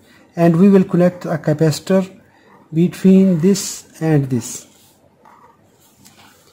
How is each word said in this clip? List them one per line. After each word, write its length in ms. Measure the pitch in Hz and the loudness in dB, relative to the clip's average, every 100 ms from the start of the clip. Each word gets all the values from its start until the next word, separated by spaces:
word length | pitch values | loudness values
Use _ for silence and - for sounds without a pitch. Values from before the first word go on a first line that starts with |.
| _ _ _ - | _ _ _ -2
and 220 | 170 165 | 0 4
we 120 | 202 | 4
will 140 | 196 190 | 4 2
connect 400 | 170 180 180 165 | 0 0 -2 -8
a 120 | 160 | -6
capacitor 720 | 156 151 160 147 - 190 185 - _ _ _ _ - | -4 0 0 -2 -2 -2 -4 -12 _ _ _ _ -8
between 680 | 160 175 - 190 190 190 170 | -2 -2 0 4 4 4 2
this 640 | 180 196 - - - - | 0 -2 -6 -14 -18 -8
and 280 | 160 151 131 | -2 0 0
this. 380 | 123 - - - _ _ _ _ _ _ _ _ _ _ _ _ _ - _ - _ _ | -6 -8 -16 -20 _ _ _ _ _ _ _ _ _ _ _ _ _ -20 _ -20 _ _